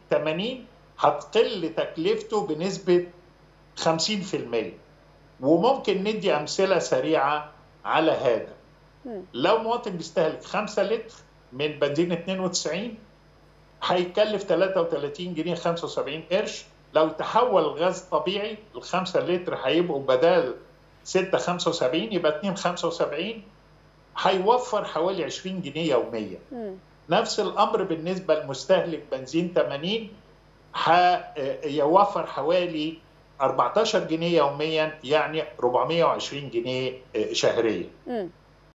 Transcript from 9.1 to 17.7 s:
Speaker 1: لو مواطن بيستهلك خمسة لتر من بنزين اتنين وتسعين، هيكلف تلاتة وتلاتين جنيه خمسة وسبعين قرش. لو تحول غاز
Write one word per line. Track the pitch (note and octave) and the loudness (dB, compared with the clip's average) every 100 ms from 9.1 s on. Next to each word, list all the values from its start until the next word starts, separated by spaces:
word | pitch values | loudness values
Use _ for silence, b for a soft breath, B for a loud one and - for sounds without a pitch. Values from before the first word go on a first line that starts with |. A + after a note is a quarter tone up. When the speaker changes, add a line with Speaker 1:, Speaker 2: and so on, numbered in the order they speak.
| G3+ F#3 | -12 -10
Speaker 1:
لو | A#2 E3 A3+ | 0 2 2
مواطن | A3 A#3 G#3+ | 2 -4 -4
بيستهلك | F3 - F#3+ D#3+ G3 | -8 -4 0 0 -2
خمسة | - F#3+ G#3+ - | -6 -6 -4 -2
لتر | G3 F3 - - - _ _ | 0 -2 -6 -20 -20 _ _
من | B2+ D3+ C#3+ | -6 -4 0
بنزين | C#3+ C#3+ F3 | 0 2 0
اتنين | E3+ F#3+ F#3 | -2 -4 -4
وتسعين، | F#3 - D3+ F3 A#3 A3 - _ _ _ - _ _ _ | -2 -2 -4 -4 -6 -10 -20 _ _ _ -20 _ _ _
هيكلف | - F3+ F3+ G#3 G#3+ G3+ | 0 0 2 2 2 0
تلاتة | - E3+ F#3+ F#3 | 0 2 2 2
وتلاتين | E3+ D3 C#3+ - F3+ | 0 -2 -4 -6 -6
جنيه | D#3 E3 | -4 -4
خمسة | E3 E3+ E3+ | -2 -2 -2
وسبعين | C#3 - C3+ D#3 - | -4 -4 -4 -8 -2
قرش. | F#3+ A3 - - _ _ | -2 -2 -8 -16 _ _
لو | D3+ D#3 | 2 2
تحول | - - A3 B3 F#3 | 0 0 2 4 4
غاز | D3+ | 2